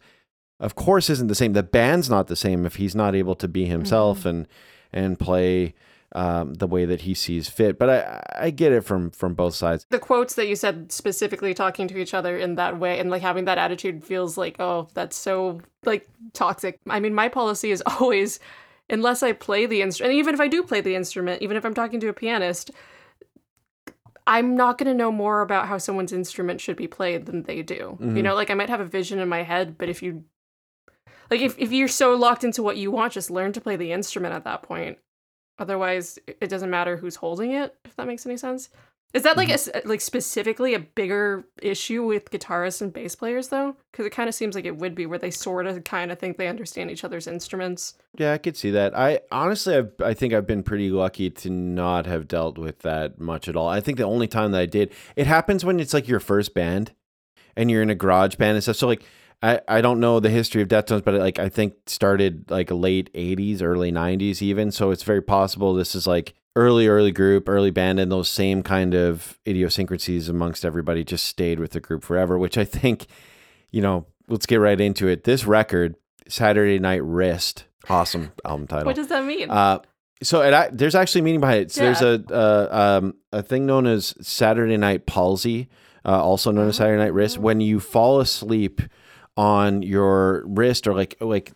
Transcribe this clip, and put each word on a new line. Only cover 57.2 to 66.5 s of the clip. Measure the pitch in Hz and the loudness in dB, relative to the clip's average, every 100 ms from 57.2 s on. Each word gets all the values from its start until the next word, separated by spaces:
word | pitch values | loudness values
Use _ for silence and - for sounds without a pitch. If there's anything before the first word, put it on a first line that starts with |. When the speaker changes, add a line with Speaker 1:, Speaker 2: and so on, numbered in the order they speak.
| _ _ _ - | _ _ _ -2
Speaker 1:
and | 117 | 2
you're | 110 | 2
in | 107 | 2
a | 104 | 2
garage | 98 92 95 - | 4 6 4 4
band | 107 107 | 2 2
and | |
stuff. | 117 107 | 0 0
So, | 123 | 0
like, | 110 - _ _ _ | 0 -4 _ _ _
I, | 113 120 - | 0 2 2
I | 110 | 4
don't | 120 120 | 4 4
know | 117 117 | 4 4
the | 107 | 4
history | 113 110 110 | 2 2 0
of | 98 | 4
Deftones, | 107 104 107 | 2 4 0
but, | 101 98 | 2 2
like, | 95 - | 2 0
I | 95 | -2
think | - 104 - - | 0 -2 -4 -12
started, | - 101 98 98 80 - | 0 2 4 2 0 -4
like, | 92 90 | -2 0
late | 87 92 95 - | 0 2 2 -2
eighties, | - 87 95 101 101 | -6 -4 -2 -2 0
early | 85 90 87 | 0 0 0
nineties | 85 85 95 101 92 | 0 0 0 0 0
even. | 101 101 107 | 0 0 0
So | - 101 | 0 0
it's | 92 | 0
very | - 101 | 2 0
possible | - 98 95 98 98 | 4 2 2 2 2
this | 92 90 92 | 2 0 -2
is, | 92 | 0
like, | 87 82 - _ | 0 -2 -12 _